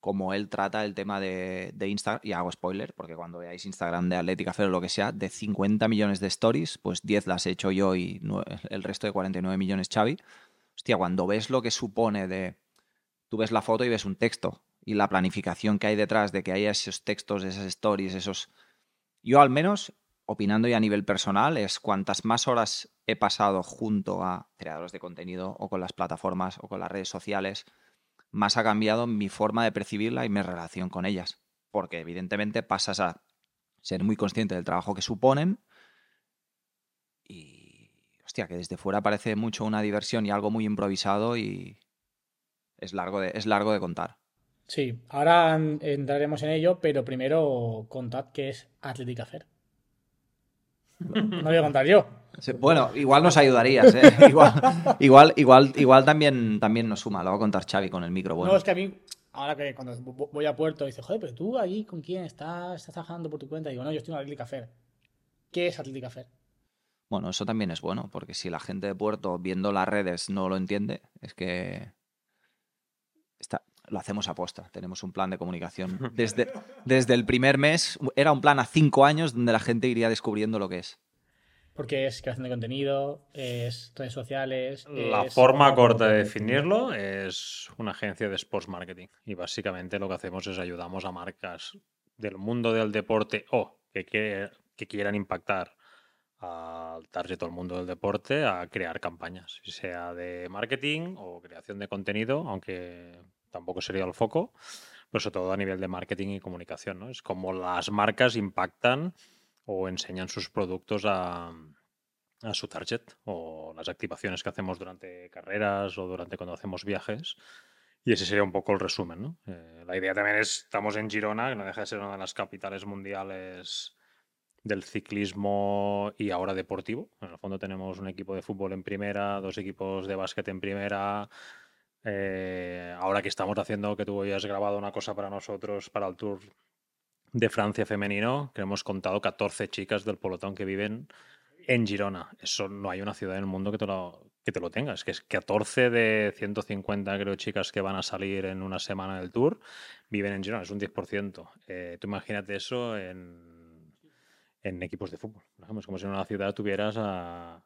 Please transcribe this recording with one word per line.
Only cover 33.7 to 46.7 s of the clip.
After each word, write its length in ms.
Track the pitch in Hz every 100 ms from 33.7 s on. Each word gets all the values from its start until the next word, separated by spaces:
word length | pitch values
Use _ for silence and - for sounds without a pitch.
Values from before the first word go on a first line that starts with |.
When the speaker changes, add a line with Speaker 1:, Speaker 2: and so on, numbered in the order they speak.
| _
Speaker 1:
ser 240 | - 92 98
muy 100 | 107
consciente 400 | 101 117 104 92
del 80 |
trabajo 300 | 87 87 90
que 80 | 101
suponen 580 | - 107 131 139 165 202 _ _ _ _ _ _ _ _ _ _ _ _ _ _ _ _ _
y, 600 | 87 73 - - _ 55 _ _ _ -
hostia, 220 | - 101
que 80 | 87
desde 220 | 87 90
fuera 240 | 98 101
parece 340 | 101 104 - 107
mucho 300 | 113 107 110
una 160 | 107
diversión 440 | 104 101 104 117 104
y 60 |
algo 180 | 101 104
muy 160 | 113 107
improvisado 720 | 104 101 95 101 101 113 120
y 400 | 104 95 92 104 _ _ _ _ _ _ _ _ _ _
es 160 | 95
largo 260 | 95 90 98
de, 120 | 95 -
es 100 | 104
largo 280 | 104 107
de 60 | 107
contar. 380 | 92 85 87 - _ _ _ _ _
Speaker 2:
Sí, 300 | - 131 120 -
ahora 460 | 139 151 170 165 160
en-, 240 | 156 151
entraremos 600 | 151 143 139 143 147 147
en 80 | 151
ello, 280 | 160 170